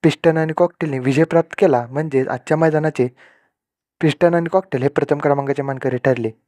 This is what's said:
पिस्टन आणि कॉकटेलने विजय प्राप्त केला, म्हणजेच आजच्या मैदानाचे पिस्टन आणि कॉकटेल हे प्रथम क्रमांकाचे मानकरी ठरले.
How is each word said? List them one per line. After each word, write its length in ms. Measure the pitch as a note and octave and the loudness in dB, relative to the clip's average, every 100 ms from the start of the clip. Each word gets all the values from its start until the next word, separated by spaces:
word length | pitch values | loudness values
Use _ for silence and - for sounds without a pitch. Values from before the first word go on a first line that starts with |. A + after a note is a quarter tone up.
पिस्टन 320 | D#3+ - E3+ D#3+ | 0 2 0 2
आणि 160 | D#3+ D#3+ | -2 0
कॉकटेलने 420 | F3 _ D#3+ C3+ | -2 _ -6 -2
विजय 260 | B2+ C3+ | -2 0
प्राप्त 300 | D#3+ E3 E3+ - | 2 2 0 0
केला, 280 | F#3 B2 A#2+ | 2 2 -2
म्हणजेच 380 | C3+ D#3+ C3+ C3 | -6 -2 -2 -2
आजच्या 280 | B2 - D#3 | -6 -2 2
मैदानाचे 520 | D#3+ D#3 D#3 D3+ B2 _ - _ _ _ _ _ _ _ | 2 2 -2 -2 -4 _ -20 _ _ _ _ _ _ _
पिस्टन 340 | D#3+ C#3 F3 | -2 2 2
आणि 140 | E3+ E3+ | 2 0
कॉकटेल 300 | F#3+ F#3+ C3 | -2 -2 -4
हे 60 | C3+ | -2
प्रथम 300 | C#3+ C#3+ D3 | 0 0 0
क्रमांकाचे 440 | D3 C#3+ C#3 C#3 | 0 0 -2 -4
मानकरी 340 | C#3 C3+ C3 B2 | -4 -4 -4 -2
ठरले. 260 | C3+ A#2+ A2 A2 | 0 0 -4 -8